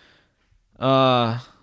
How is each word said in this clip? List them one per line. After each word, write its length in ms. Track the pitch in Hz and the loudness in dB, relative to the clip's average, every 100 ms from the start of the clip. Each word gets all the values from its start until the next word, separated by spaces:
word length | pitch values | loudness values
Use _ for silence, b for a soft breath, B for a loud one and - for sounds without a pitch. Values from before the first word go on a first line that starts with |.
| b b b b b b _ - | b b b b b b _ -6
Uh, 600 | 131 135 131 123 117 120 B B | 0 2 2 2 -2 -6 B B